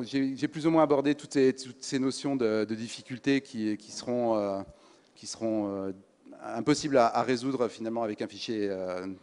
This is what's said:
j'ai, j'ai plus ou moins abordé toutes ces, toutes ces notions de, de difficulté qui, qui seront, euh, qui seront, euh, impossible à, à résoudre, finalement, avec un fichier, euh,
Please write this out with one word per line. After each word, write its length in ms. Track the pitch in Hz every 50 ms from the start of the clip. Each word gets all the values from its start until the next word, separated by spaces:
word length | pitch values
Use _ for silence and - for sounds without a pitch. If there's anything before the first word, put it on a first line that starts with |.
j'ai, 320 | 120 - 135 139 135 135 135
j'ai 140 | 113 143 143
plus 180 | - 160 147
ou 40 | 165
moins 120 | 165 160
abordé 320 | 156 143 147 135 139 147 143
toutes 200 | - - - -
ces, 200 | 139 131 131 127
toutes 280 | - - 127 120 -
ces 160 | - - 143 127
notions 380 | 131 135 127 - - 143 139
de, 280 | 127 117 107 110 107 107
de 100 | 104 113
difficulté 680 | 110 117 110 - - - - 131 117 - 139 139 135
qui, 340 | 135 - - 110 107 107 104
qui 160 | 101 - -
seront, 460 | - - - 131 120 123 120 113 110 107
euh, 240 | 101 101 98 98 98 - - - - - - _ _ _ _
qui 120 | - 110
seront, 420 | - - - 113 113 110 107 104 101
euh, 240 | 98 98 95 95 95 98 - _ _ _ - - - -
impossible 540 | - 110 113 117 110 147 147 - 156 147 135
à, 100 | 127 117
à 160 | 113 107 120
résoudre, 460 | 120 120 131 113 127 139 131 123 120 104
finalement, 340 | - 117 113 113 117 117
avec 200 | 113 107 107 -
un 40 | 113
fichier, 420 | 101 104 95 - 123 113 107 101 98
euh, 360 | 95 95 92 90 90 90 92 95 92 -